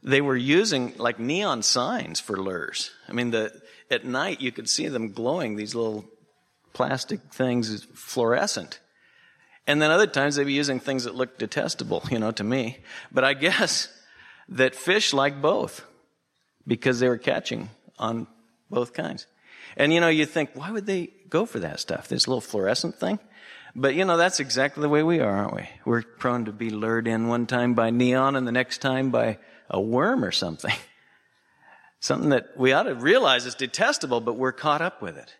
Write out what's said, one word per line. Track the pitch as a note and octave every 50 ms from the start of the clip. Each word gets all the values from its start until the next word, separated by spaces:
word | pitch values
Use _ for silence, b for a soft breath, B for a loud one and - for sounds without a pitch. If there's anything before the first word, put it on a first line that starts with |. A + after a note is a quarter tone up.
| -
they | - C3 C3+
were | C#3+ C#3 C3
using, | B2+ A#2+ C3+ D3 F3 A3 A3 E3 C3+ B2 A#2+ - -
like, | A2+ A#2+ A#2 A2+
neon | A#2 B2 D3+ F#3 G#3 F#3+ C#3+ A#2 G#2+
signs | - - B2+ B2 D#3 B3 B3 - D#2+ E2 -
for | - - G#2
lures. | F#2+ F#2+ F#2+ F#2 E2+ D2 - - - - - - - - -
I | -
mean, | A#2+ A#2+ A#2+ A2+
the, | A2 A2 - - - B B B B B B
at | C#3 - -
night | B2+ B2 C3 D#3 G3 F3 -
you | C3+ B2 -
could | - A2+ A#2
see | - - D#3
them | - C#3+ A#2+ A2+ A2 G2
glowing, | A#2+ A2+ B2 D3+ F3+ D#3 A2+ G#2+
these | G#2 G#2+ G2+ A2
little | A#2 A#2 A2+ G#2+ G#2+ G2 - - _ _ _ _ _ _ _ _ _ _ _ _
plastic | - B2+ C#3 C3+ B2+ - - A3 G3 - - -
things, | - C3 B2+ A#2+ B2 A2+ A2 G#2+ G2+ - - -
fluorescent. | - - - - C3 A#2+ A2+ A#2+ C3+ F#3+ G#3 - G#2+ F2 - - - _ b b b b b b b b b b b b b b b b
And | - C#3+ D3+ D#3
then | D3+
other | D#3+ F3+ G#3+
times | - - C#3+ C3+ D3 C#3+
they'd | D3 C#3
be | C#3 C#3
using | C#3+ D3 C#3+ C3+ B2+
things | - - C3+ C3 A#2+
that | A#2+ F#2
looked | B2+ B2+ A#2+ - -
detestable, | G#2+ G#2+ - D3 - - - - - - - E2 - -
you | B2+ A2+
know, | A2 A2
to | A2+ - G2+
me. | G#2+ B2 C3+ A#2+ A2+ C3 - B B B B B B
But | B C3 C3
I | C3+ C#3
guess | C3+ C#3+ F3 F#3+ - G#3 E3 - - - - - B B B B B B B B B B B
that | F#2+ G#2 C3 B2+ -
fish | - - E3+ F#3 G#3+ - - -
like | C3+ C3+ C#3+ C#3+ C#3+ C#3
both | D3+ G3 - - - - - - - _ _ _ _ _ _ _ _ _ _ _ _ _ _ _ -
because | A#2 A2 - C3+ B2+ A#2
they | B2+ B2+
were | B2 A2+
catching | - - C3+ - - - B2 A2+ G2+ G#2+ A2 _ _ - _ _
on | - A2+ A#2 A2+ A2+ - _ _ _ _ _ _ _ _
both | G3+ B2 B2 A#2 -
kinds. | - - - - G2 - _ B B B B B B B B B
And, | - C#3 D3 D#3+
you | E3+
know, | E3+ E3+
you | D#3+ D#3 D3+
think, | D3 - E3+ D3 - -
why | C3 C#3+ F3+
would | A3 A3 G3
they | G#3 G3 F#3 E3+ - _ _ _ -
go | - D#3+ G#3+
for | A#3 - -
that | F2 D#2 D2 -
stuff, | - - - - -
this | - - B2 - -
little | C3 A#2+
fluorescent | - - - G#2 F#2+ F#2+ A2 - - - -
thing? | - - F#3 G3+ G#3 - B B B B B B B B B B
But, | - C3 C#3 C3+
you | E3 F#3+
know, | F#3+ E3+
that's | E3 E3+ F#3 F3+ -
exactly | - C3 A#2+ B2+ C3 C#3+ - - D3
the | D3
way | D3 D3 D#3
we | E3 E3+ D#3+
are, | C3 G#2+ G2
aren't | G2 G2+ - -
we? | - - - - - -
We're | - A#2 A#2 A2+
prone | - - - - B2+ B2 B2 A#2
to | G#2+ G#2
be | G#2+ A#2 A2+
lured | G#2+ G#2+ G#2+ A2+ A2+ A#2 A2+ A#2
in | A2+ A2+ A2+
one | A#2 A#2 A#2+ A#2+
time | A2 B2+ B2 B2 B2 A#2+
by | A#2 A#2 A2+
neon | A#2 A#2+ B2+ B2 B2+ C3 C3 C3+ C#3
and | C3+ B2+
the | A#2+ A#2
next | B2+ B2+ - - -
time | - C3+ C3 C3 C3 C3+
by | A#2+ A#2+ A#2 A2+ G#2+ - B B B B B B
a | - F#2+
worm | G2 A2+ A#2 B2 D3+ G#3 B3 C4 A#2+
or | F#2 -
something. | - F#2+ F2 D#2+ - - - - -
<laughs> | - - _ _ _ _ _ _ _ _ _ _ _ _ _ _ _ - - - _ - _ _
Something | - - C3+ - - D3+
that | C#3 A#2+ - - -
we | - B2+ C3 C3
ought | D#3 A3
to | B3+ C#3+
realize | A#2+ A#2+ D3 G#3 C4 B3+ - C3 B2 B2
is | B2+ -
detestable, | - C3+ B2+ - - G3+ B3+ D4 - - C#3 B2 A#2+
but | A2+ A#2+ A#2
we're | A#2 C3 C3 B2
caught | - - D#3 D3 D3+ D#3+
up | F3+ - - A2
with | F#2 E2
it. | F2 - - - _